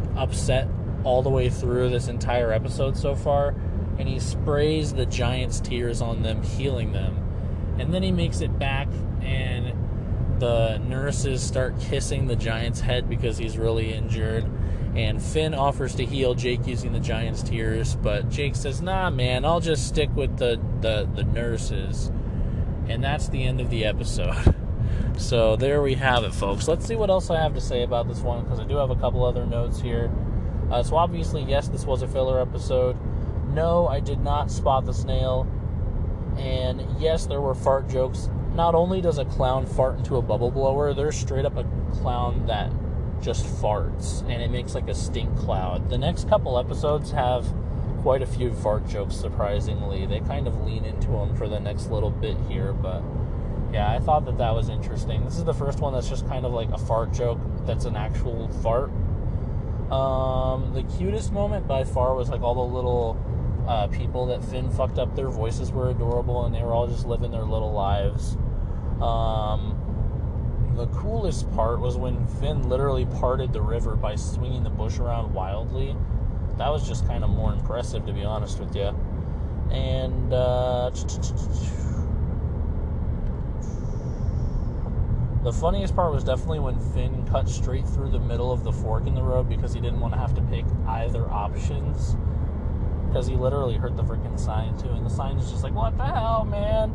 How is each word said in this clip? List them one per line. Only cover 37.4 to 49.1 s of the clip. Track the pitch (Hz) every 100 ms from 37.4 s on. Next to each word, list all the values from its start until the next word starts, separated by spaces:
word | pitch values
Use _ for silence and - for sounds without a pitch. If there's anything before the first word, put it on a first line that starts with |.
were | 139
fart | 131 139 135 131
jokes. | 127 131 - - - -
Not | 165 170
only | 165 180 190
does | 170 147
a |
clown | - - 127 131 131
fart | - 131 131
into | - 131
a |
bubble | 113 107 120
blower, | 135 135 139 143
there's | 139 147 143
straight | - 135
up | 139 127
a | 123 - -
clown | - 131 123 120 117 117
that | 104 104 - - - - -
just | - - - -
farts, | 107 104 - - - -
and | - 120
it | 123
makes, | 127 123
like, | 127 -
a |
stink | 98 - 117 113 -
cloud. | - 95 92 90 -
The | 123
next | 147 - -
couple | 214 147 123
episodes | 123 135 147 151 143
have | 143 123 123 - - - - - -
quite | - 131
a | 117
few | - 123
fart | 113 107 107 -
jokes, | 104 98